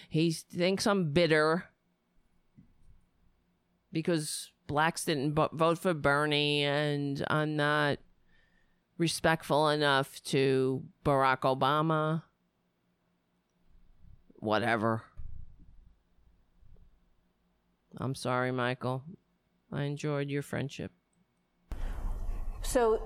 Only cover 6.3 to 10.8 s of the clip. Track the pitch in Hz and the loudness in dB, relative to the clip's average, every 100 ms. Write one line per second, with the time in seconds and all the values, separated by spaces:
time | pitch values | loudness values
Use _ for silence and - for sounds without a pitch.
6.3 | 147 147 147 143 143 147 143 143 139 - | 2 2 0 0 0 0 -2 -2 -4 -2
7.3 | 151 156 151 147 151 147 - - _ _ | 0 0 0 0 2 0 -2 -8 _ _
8.3 | _ _ _ _ _ _ - 165 - 165 | _ _ _ _ _ _ -2 -2 2 0
9.3 | 160 - 147 156 151 147 135 139 - - | 0 2 2 4 4 4 4 0 -8 -2
10.3 | 139 135 131 131 131 | 2 2 2 0 -2